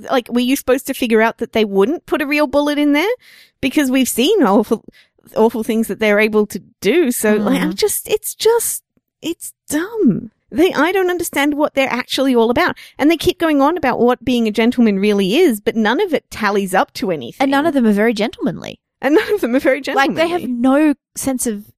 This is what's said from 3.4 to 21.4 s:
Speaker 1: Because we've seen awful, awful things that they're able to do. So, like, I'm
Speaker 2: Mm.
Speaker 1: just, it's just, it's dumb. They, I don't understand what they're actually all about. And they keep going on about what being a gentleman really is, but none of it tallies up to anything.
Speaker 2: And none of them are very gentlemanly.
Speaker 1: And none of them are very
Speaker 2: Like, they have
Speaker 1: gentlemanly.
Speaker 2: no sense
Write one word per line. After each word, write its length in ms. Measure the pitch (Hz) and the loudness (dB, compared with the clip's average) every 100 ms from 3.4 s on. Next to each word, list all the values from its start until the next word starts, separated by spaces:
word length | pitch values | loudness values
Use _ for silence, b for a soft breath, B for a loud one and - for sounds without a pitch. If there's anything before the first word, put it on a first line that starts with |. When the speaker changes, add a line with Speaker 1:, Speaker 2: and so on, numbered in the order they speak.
| b b | b b
Speaker 1:
Because 320 | 269 311 262 | -4 0 0
we've 180 | 262 247 | 2 0
seen 320 | - 285 427 | 0 2 4
awful, 420 | 208 202 208 226 - b b b _ - | 4 4 2 -4 -6 b b b _ 0
awful 260 | 226 220 | 0 0
things 240 | 226 220 220 | -4 -2 -4
that 120 | 190 | -2
they're 200 | 214 208 | 0 2
able 280 | 214 214 208 | 2 0 -2
to 160 | 196 - _ | -6 -14 _
do. 320 | 196 320 269 | 0 2 0
So, 240 | - 214 214 | 0 0 0
like, 260 | 214 269 | 0 0
I'm 120 | 311 | -2
Speaker 2:
Mm. 20 | 196 | -2
Speaker 1:
just, 340 | 415 - - | -4 -4 -4
it's 240 | 427 - | -6 -6
just, 480 | - 440 466 - - - _ _ _ | -2 0 2 -2 -8 -12 _ _ _
it's 320 | 311 - - - - | -10 -10 -12 -18 -6
dumb. 600 | 294 381 453 294 165 214 _ _ | -6 -4 0 0 0 -6 _ _
They, 200 | 233 359 | 0 0
I 180 | - 320 | 2 0
don't 200 | 381 370 | 0 0
understand 420 | 359 339 294 285 | -2 -4 -2 0
what 220 | 285 302 269 | 0 -2 0
they're 120 | 262 | -2
actually 420 | 240 - - 269 240 | -4 -4 -2 2 2
all 140 | 226 | 2
about. 260 | 247 349 - B B | 2 -2 -4 B B
And 120 | 294 | 2
they 40 | 330 | 2
keep 200 | 359 - | 0 0
going 220 | 330 285 | 0 2
on 160 | 277 349 | 2 0
about 220 | 262 - | -2 0
what 260 | 240 247 - | 0 0 -2
being 220 | 240 220 | 0 0
a 40 | |
gentleman 460 | 214 233 240 226 196 | 0 0 4 2 2
really 360 | 208 202 185 269 | 0 2 2 4
is, 240 | 359 208 | 2 2
but 140 | - 226 | -2 0
none 240 | 214 285 | 0 0
of 120 | 403 247 | 0 -2
it 140 | - | -6
tallies 420 | - 214 208 196 | -4 -2 0 0
up 180 | 185 285 - | 0 -2 -4
to 160 | 202 | -6
anything. 260 | 156 117 - | -4 -6 -4
Speaker 2:
And 80 | 269 | 0
none 140 | 277 330 | 0 0
of 60 | 277 | 2
them 100 | 226 | 2
are 80 | |
very 200 | 202 226 208 | 2 0 0
gentlemanly. 640 | 220 - 277 120 53 - _ - | -4 -4 -6 -6 -12 -16 _ -6
Speaker 1:
And 140 | 262 330 | 0 2
none 160 | 440 | 2
of 80 | 415 | -2
them 140 | 240 254 | 0 0
are 40 | |
very 220 | 294 285 | 0 -2
Speaker 2:
Like, 340 | 262 269 285 214 | -2 0 0 0
they 120 | 330 | -2
have 140 | 349 | -2
Speaker 1:
gentlemanly. 460 | 262 240 254 277 311 | -4 -2 2 4 2
Speaker 2:
no 40 | 285 _ - | 0 _ -10
sense 300 | 269 254 | -6 -4